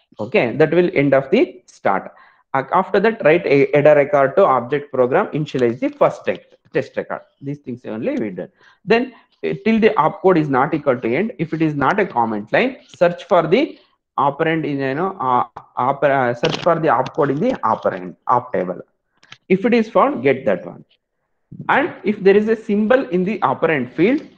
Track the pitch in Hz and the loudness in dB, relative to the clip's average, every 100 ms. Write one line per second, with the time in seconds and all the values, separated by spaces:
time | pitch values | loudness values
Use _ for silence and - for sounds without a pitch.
0 | _ - 110 202 123 127 151 165 180 - | _ -12 -4 0 0 2 2 2 0 2
1 | 143 135 135 214 359 - _ - - 185 | 2 2 2 0 0 -4 _ -8 -2 -2
2 | 190 - - _ _ 135 131 175 190 196 | -4 -20 -20 _ _ -6 0 -2 0 0
3 | 214 220 147 170 175 139 135 147 147 147 | 0 2 2 2 4 2 4 4 6 4
4 | 143 143 135 160 185 131 123 143 143 127 | 4 2 2 4 4 2 0 -6 -6 -2
5 | 123 156 220 143 151 135 123 117 277 - | 2 2 -2 -4 -4 0 0 0 -4 0
6 | 156 - - 90 _ _ _ 151 127 - | 0 0 -6 -6 _ _ _ -6 -4 -8
7 | - 95 - _ 139 143 - 120 117 107 | -8 -10 -12 _ -12 -12 -12 -14 -10 -8
8 | 175 277 - 180 170 _ _ _ 190 233 | -6 -4 -6 -8 -12 _ _ _ -2 0
9 | 254 - _ _ 160 160 - 226 208 - | -2 -10 _ _ -8 -4 -2 2 2 2
10 | 151 - 190 175 151 127 139 156 143 123 | -2 0 0 2 2 0 0 -2 -2 -2
11 | 113 131 220 - 160 160 160 147 135 196 | -2 -2 -4 -6 -6 -2 -2 0 -2 0
12 | 185 120 113 110 107 147 247 262 _ - | -2 -2 -2 -2 -2 0 0 -4 _ 0
13 | 175 175 - 185 156 208 311 - _ _ | 0 0 0 0 2 2 0 -6 _ _
14 | _ - 139 139 160 160 151 139 135 135 | _ -2 -2 0 -2 -2 -2 -4 -4 -4
15 | 190 196 131 123 - - - - 123 139 | -4 -4 -2 0 -2 -8 -14 -4 -2 0
16 | 147 139 123 120 160 156 - 165 156 120 | 2 2 0 -2 -4 -2 0 0 2 0
17 | 131 - - 139 233 - 110 104 98 95 | 0 -2 -2 0 -2 -2 -2 0 -2 -4
18 | 90 82 - 123 123 95 92 90 - _ | -10 -10 -2 -2 0 -6 -4 -8 -14 _
19 | _ _ _ - - 190 233 233 226 185 | _ _ _ -12 -2 0 2 2 2 2
20 | 240 294 135 127 - 90 90 - - _ | 2 2 0 0 0 -2 -4 -18 -20 _
21 | _ _ _ _ _ - - 233 320 - | _ _ _ _ _ -12 0 0 0 -4
22 | - 208 190 196 214 220 - 202 214 262 | -6 0 4 4 4 -2 -2 -2 2 0
23 | - 180 185 220 131 127 165 151 120 - | 0 -2 -2 -2 -2 0 0 0 -2 0
24 | 190 294 - | 2 2 -4